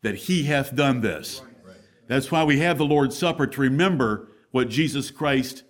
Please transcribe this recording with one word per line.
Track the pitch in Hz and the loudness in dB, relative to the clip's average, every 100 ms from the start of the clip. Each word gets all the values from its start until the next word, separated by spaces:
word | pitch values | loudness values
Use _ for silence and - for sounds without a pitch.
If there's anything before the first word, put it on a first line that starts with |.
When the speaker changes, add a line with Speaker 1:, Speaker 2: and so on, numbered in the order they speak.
Speaker 1:
"that | 113 101 | -4 -6
he | - 180 | -2 0
hath | 143 147 139 | 2 0 0
done | 127 143 127 | 0 2 2
this." | 110 78 71 - | 0 -4 -10 -14
Speaker 2:
Right, | - - | -16 -20
right. | - - - _ _ | -20 -20 -20 _ _
Speaker 1:
That's | 131 135 | -2 0
why | 165 | 0
we | 156 143 | 2 2
have | 170 156 | 2 0
the | |
Lord's | 151 147 139 131 | 2 2 2 0
Supper, | 175 165 139 | -2 0 -4
to | 139 | 0
remember | 135 135 185 165 117 107 - - _ | 0 2 2 2 0 -2 -6 -20 _
what | 131 120 | -2 0
Jesus | 113 156 143 - | 0 0 -2 -8
Christ | - 147 135 127 - - | -4 0 0 0 -8 -20